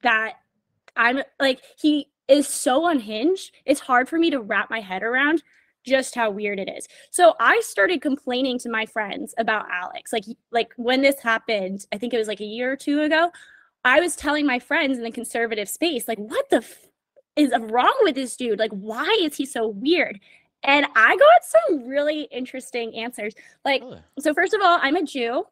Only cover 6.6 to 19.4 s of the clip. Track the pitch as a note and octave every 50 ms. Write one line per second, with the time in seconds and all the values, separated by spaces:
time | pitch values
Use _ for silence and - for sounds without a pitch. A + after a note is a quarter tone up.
6.6 | F#3+ - - - - - - - - _ - - F4+ E4 - - A3+ B3 E4+ A#4
7.6 | A4+ - - - G4 F#4 F#4 C4 - D4+ C4 D4 _ C4 B3 B3 C4+ C4 B3 B3
8.6 | - A#3+ A3+ A3 A3 A3 _ A3+ G#3+ G3 - - D#4 - - - A#3 A3+ A3 G#3
9.6 | - - - F3+ F3+ - - - - - - A3+ G3 - A#3 _ _ _ - A#3
10.6 | A3 - - - A#3 A#3+ B3+ C4 C#4 C#4 C#4 C#4 - A#3 A3+ A3+ _ - A3+ G3+
11.6 | F#3+ F#3 G3 G3 - _ - A3 B3 A#3+ A#3+ A#3 A3 G#3 G#3 G3 G#3 G#3 G#3+ A#3
12.6 | B3 B3+ C4+ C4 - - C#4+ D4 D4+ D4+ D#4+ D#4 E4+ F4 - - - - - _
13.6 | _ _ _ _ _ B3 B3+ D4+ F4 E4+ - - - D4+ D4 D4+ D4 C#4+ B3 B3
14.6 | - _ C#4+ D#4+ D#4+ C4+ C4+ A#3+ A3+ A3+ A3+ A#3+ A3+ - - A#3 A#3 A3+ A3 G#3
15.6 | G3+ G3 - - D4+ F4 D#4 A#3+ - - A3+ F#3+ G#3 G#3+ D4+ A#4+ C#5 _ - A#3+
16.6 | A3+ - - - _ _ _ _ _ _ _ - _ _ _ - D4+ C4 A#3 A#3+
17.6 | A3+ G#3+ A3 A#3+ B3+ F#4 C5 C5+ A4+ E4+ C4 B3+ C4+ A#3 - - B3+ A#3 G#3 G3
18.6 | A3 A3 G#3+ G3 G3 G#3+ G#3+ A#3+ D4 E4+ A4 A4 F4 D4+ - -